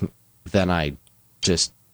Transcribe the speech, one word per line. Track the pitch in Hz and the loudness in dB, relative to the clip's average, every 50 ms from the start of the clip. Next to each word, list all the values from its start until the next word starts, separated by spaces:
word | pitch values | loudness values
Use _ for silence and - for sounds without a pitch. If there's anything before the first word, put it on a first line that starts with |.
| - - - _ _ _ _ _ - - | -8 -8 -8 _ _ _ _ _ -8 -2
then | - 101 92 90 | 0 0 2 2
I | 90 85 78 73 71 - _ _ _ _ _ _ _ _ | 2 0 0 -2 -4 -8 _ _ _ _ _ _ _ _
just | - - 90 82 - - - _ _ _ | -2 0 0 0 0 -4 -6 _ _ _